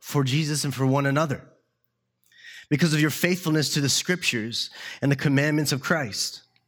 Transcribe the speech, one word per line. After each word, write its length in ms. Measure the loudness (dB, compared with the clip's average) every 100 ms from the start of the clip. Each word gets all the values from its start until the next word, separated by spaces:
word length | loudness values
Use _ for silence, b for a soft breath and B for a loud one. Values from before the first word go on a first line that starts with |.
for 240 | -4 0 2
Jesus 400 | 0 0 -2 -4
and 100 | 0
for 100 | 2
one 200 | 2 2
another, 420 | 2 0 -2 -10 _ _ _ _ _ _ _ _ B B B B
because 240 | 0 2
of 60 | 4
your 120 | 2
faithfulness 640 | 2 0 0 0 0 2 0
to 60 |
the 80 | 0
scriptures 840 | 0 0 -2 -2 -2 -4 -6 -8 B B B
and 80 | 0
the 40 | 2
commandments 560 | 2 2 2 2 0
of 80 | -2
Christ. 640 | 0 -2 -2 -6 -6 -8 -20 _